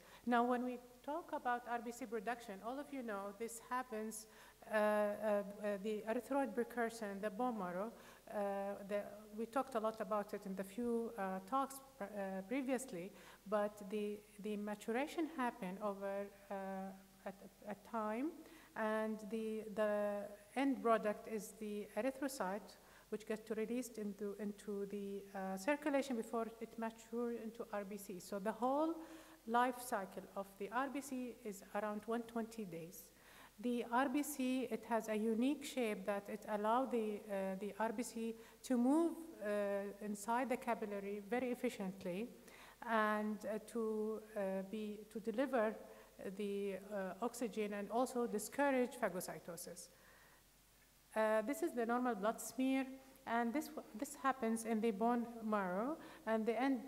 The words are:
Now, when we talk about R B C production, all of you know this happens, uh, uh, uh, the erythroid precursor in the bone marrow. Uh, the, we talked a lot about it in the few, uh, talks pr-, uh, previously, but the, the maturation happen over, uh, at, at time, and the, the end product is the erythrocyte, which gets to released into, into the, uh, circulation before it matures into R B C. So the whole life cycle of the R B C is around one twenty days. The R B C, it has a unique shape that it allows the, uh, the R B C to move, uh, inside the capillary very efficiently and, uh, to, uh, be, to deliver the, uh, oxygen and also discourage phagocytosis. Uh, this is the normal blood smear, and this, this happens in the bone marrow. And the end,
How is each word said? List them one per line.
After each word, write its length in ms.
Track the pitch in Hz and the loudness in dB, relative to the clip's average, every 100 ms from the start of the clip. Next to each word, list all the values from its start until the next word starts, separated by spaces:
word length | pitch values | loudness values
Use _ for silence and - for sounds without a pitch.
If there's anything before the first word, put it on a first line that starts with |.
| - - 233 | -18 -6 4
Now, 180 | 240 | 6
when 200 | 240 247 | 6 4
we 140 | 254 240 - - | 2 -4 -10 -12
talk 280 | - 320 339 | -4 -4 -2
about 300 | 294 247 240 226 | -2 0 0 0
R 120 | 233 | -4
B 60 | 226 | -4
C 140 | 233 | -6
production, 500 | 233 226 208 240 - 196 | -4 -4 -2 -4 -6 -8
all 140 | 214 269 | -6 -6
of 80 | 285 | -6
you 100 | 277 | -6
know 300 | 233 202 202 202 | -4 -4 -4 -6
this 200 | 226 226 - | -6 -6 -4
happens, 580 | 247 254 214 220 214 - - - - - | -2 -2 -4 -4 -6 -12 -18 -20 -16 2
uh, 40 | 214 | 6
uh, 20 | |
uh, 640 | 214 208 208 208 214 208 196 202 208 202 | 6 6 4 2 4 4 2 -4 -2 0
the 220 | 214 214 214 | 0 -2 0
erythroid 460 | 240 - 277 262 | 0 2 2 2
precursor 560 | 202 233 247 226 226 202 | 2 0 2 0 0 -4
in 100 | 196 | -2
the 100 | 208 | -2
bone 280 | 196 254 220 | 0 0 0
marrow. 340 | 180 175 220 226 - - - | -2 0 -2 -6 -18 -18 -6
Uh, 420 | 214 202 196 202 202 196 | 0 0 0 -2 -4 -2
the, 140 | 208 202 208 214 214 | -2 -2 -10 -10 -6
we 100 | 220 | 0
talked 280 | 277 254 | 0 2
a 60 | 226 | 2
lot 200 | 220 220 | 0 0
about 320 | 202 208 202 | 0 0 0
it 100 | 202 196 | -4 -4
in 80 | |
the 80 | 190 | -4
few, 480 | 190 - 240 233 226 - | -4 -2 0 2 0 -2
uh, 220 | 190 190 190 | -2 -2 0
talks 300 | 269 269 - - - | 0 0 -4 -12 -10
pr-, 60 | |
uh, 380 | 202 208 196 190 190 | -6 -4 -2 -2 0
previously, 640 | 262 254 247 254 180 185 - - - 190 | 0 2 0 -2 -6 -8 -10 -18 -12 0
but 340 | 214 208 208 190 | 2 2 -2 -4
the, 300 | 214 208 208 - - | -2 -2 -4 -10 -8
the 120 | 202 208 | -4 -2
maturation 720 | 208 208 - 233 294 - 302 - | -4 -4 0 0 0 0 -2 0
happen 400 | 247 240 185 196 | -2 0 -6 -2
over, 440 | 214 196 196 196 202 - - | -2 -2 -2 -2 -4 -8 -8
uh, 60 | 196 190 190 190 190 - - 202 | -6 -4 -4 -6 -10 -18 -12 -10
at, 80 | 190 196 - 208 | -10 -14 -14 -10
at 220 | 202 - | -10 -4
time, 400 | 226 214 220 302 - - - - - | -2 0 0 -2 -4 -16 -18 -10 -2
and 420 | 220 220 220 208 202 | 2 2 0 -2 -2
the, 340 | 226 220 220 214 | -2 0 -2 -2
the 460 | 202 214 208 208 202 202 - - 247 | 2 4 4 2 0 -4 -10 -4 2
end 240 | 277 226 | 4 4
product 460 | 220 220 214 208 - | 6 6 6 -2 -4
is 260 | 220 185 - | -6 -6 -8
the 280 | 214 208 190 208 | -6 -4 -4 0
erythrocyte, 840 | 254 269 285 - 185 208 - - - - - | 0 0 -2 0 0 -2 -6 -18 -20 -16 -6
which 180 | 214 - | -6 -4
gets 160 | 220 - | -4 -2
to 80 | |
released 440 | 214 220 247 240 - | -2 0 0 -2 -4
into, 360 | 208 196 208 196 | -4 -2 -4 -2
into 480 | 208 202 - 202 196 | -4 -4 -4 -2 -2
the, 360 | 208 196 196 - | -4 -4 -6 -6
uh, 220 | 196 190 190 | -4 -2 0
circulation 580 | 190 285 302 277 269 233 | 2 2 4 2 2 0
before 300 | 226 233 220 220 | 0 0 -2 -4
it 100 | 226 - | -10 -4
matures 580 | 226 226 - 233 240 233 | -4 -6 -6 -2 0 -2
into 240 | 220 214 214 | -6 -8 -4
R 120 | 208 | -4
B 120 | 196 208 | -4 -8
C. 240 | 202 180 | -8 -8
So 180 | - 202 | -6 -2
the 140 | 202 | -2
whole 420 | 208 254 277 320 320 - - - - - | 2 4 4 4 2 -6 -14 -18 -12 2
life 340 | 233 254 247 | 6 6 2
cycle 380 | - 214 190 190 196 196 | -2 -2 -2 -8 -8 -6
of 100 | 190 - | -6 -6
the 100 | 196 | -2
R 160 | 233 269 | 0 0
B 120 | 262 | -2
C 340 | 262 254 247 220 | -4 -4 -4 -6
is 200 | 220 190 196 | -8 -8 -6
around 280 | 208 214 214 220 | -2 -2 -2 -2
one 160 | 226 | -2
twenty 420 | 233 233 220 - | -2 -4 -4 -4
days. 400 | 196 165 165 - - - - - - - | -6 -6 -10 -14 -18 -20 -20 -20 -20 -4
The 240 | 233 240 233 | 0 0 2
R 160 | 240 277 | 4 4
B 140 | 285 | 2
C, 440 | 285 - 254 262 240 | 0 0 2 2 0
it 140 | 220 - | -2 0
has 200 | 226 220 | 0 2
a 60 | |
unique 500 | 214 226 220 262 294 | 2 4 4 4 2
shape 420 | - 262 226 202 196 | -2 0 0 0 0
that 180 | 202 202 | -2 -2
it 180 | 208 - | -6 -2
allows 400 | 214 214 240 262 | 2 4 4 4
the, 300 | 240 214 208 214 | 2 0 -2 -2
uh, 40 | 196 190 190 | -2 0 -2
the 140 | 202 - | -4 -2
R 140 | 220 | 0
B 100 | 214 | 0
C 320 | 240 226 226 226 - - | -4 -2 -4 -4 -12 -8
to 160 | - 247 | 2 6
move, 340 | 247 311 339 - - - | 8 8 6 2 -10 -4
uh, 40 | 202 208 202 202 202 196 | 0 2 2 2 -2 -4
inside 480 | 208 208 - 240 254 | -4 -2 2 2 2
the 80 | 247 | 0
capillary 640 | 247 226 208 202 196 208 202 | 0 0 0 -4 -4 -4 0
very 220 | 240 254 | 0 2
efficiently 800 | 240 247 - 190 190 185 175 240 - - - - - 226 | 2 0 0 -4 -2 -4 -2 -4 -8 -18 -18 -18 -8 0
and, 460 | 226 214 214 214 208 | 4 4 4 2 -2
uh, 140 | 202 214 - | -2 -4 -2
to, 500 | 240 220 214 214 214 - 220 | 0 0 2 0 -2 -4 -2
uh, 40 | 190 190 190 | 0 0 -2
be, 300 | 214 214 208 214 | -4 -4 -6 -8
to 80 | 226 | -6
deliver 540 | 220 214 269 247 214 220 - - - - 202 190 | -2 0 2 4 2 0 -10 -16 -18 -10 -8 -4
the, 400 | 208 202 202 190 196 | -2 0 -2 -4 -4
uh, 220 | 208 185 180 | -4 -2 -2
oxygen 540 | 240 - 233 220 208 | -2 -2 -2 0 -2
and 160 | 208 202 | -2 0
also 360 | 226 254 240 240 | 2 2 2 0
discourage 640 | 208 - - 285 262 247 - | 0 -2 2 4 6 2 2
phagocytosis. 880 | 208 180 - 160 - 170 - 170 - - - - - - - - - - - - - | 0 0 -6 -8 -10 -10 -10 -12 -14 -18 -20 -20 -20 -20 -20 -20 -20 -20 -20 -20 -4
Uh, 280 | 220 220 220 | 2 4 4
this 200 | 214 285 | 2 0
is 100 | 339 | 0
the 120 | 240 | 2
normal 300 | 226 240 254 | 2 4 2
blood 260 | 214 208 233 | 2 2 0
smear, 460 | - - 262 269 262 262 - - - | -4 0 4 4 2 -6 -16 -12 -2
and 260 | 233 233 | 2 2
this, 180 | 262 311 - - 214 | 0 -2 -8 -8 -6
this 180 | 277 - | -6 0
happens 420 | 269 254 226 226 | 2 4 2 2
in 160 | 226 226 | 2 4
the 100 | 233 | 4
bone 360 | 196 233 240 226 233 | 4 4 4 0 -4
marrow. 520 | 220 214 185 180 247 320 - - - | 0 2 2 2 0 -2 -8 -6 0
And 200 | 220 220 | 2 4
the 140 | 220 | 4
end, 200 | 269 254 | 4 2